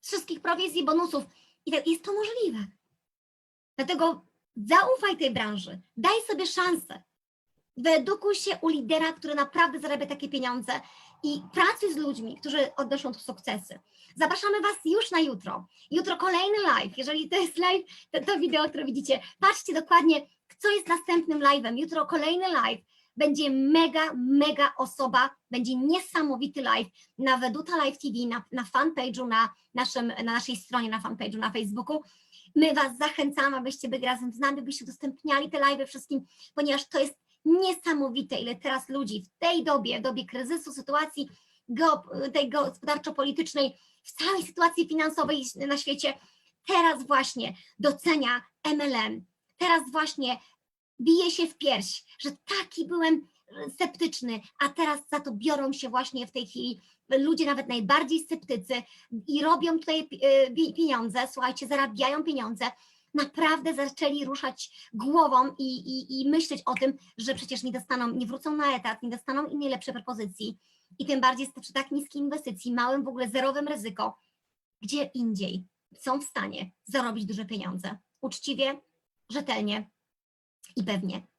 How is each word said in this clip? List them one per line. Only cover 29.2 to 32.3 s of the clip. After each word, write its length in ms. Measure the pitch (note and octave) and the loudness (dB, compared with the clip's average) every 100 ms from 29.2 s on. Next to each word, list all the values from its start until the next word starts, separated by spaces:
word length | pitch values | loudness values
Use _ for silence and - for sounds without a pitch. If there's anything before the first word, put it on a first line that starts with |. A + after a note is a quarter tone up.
| B3 | 0
na 260 | A3 A3+ - _ | 2 2 0 _
naszym, 320 | A#3+ B3+ C4 A#3 | -4 -2 0 -2
na 160 | - | -2
naszej 340 | A3+ A#3 - A#3 | -2 -2 -2 -8
stronie, 320 | - B3 A3+ | -4 -2 -2
na 120 | A3 | -4
fanpage'u, 380 | A3+ A3+ G#3+ G#3+ | -6 -6 -6 -4
na 120 | A3 | -4
Facebooku. 520 | A3+ G#3+ G#3 A#3 D4+ - _ _ | -2 -4 -4 -4 -4 -6 _ _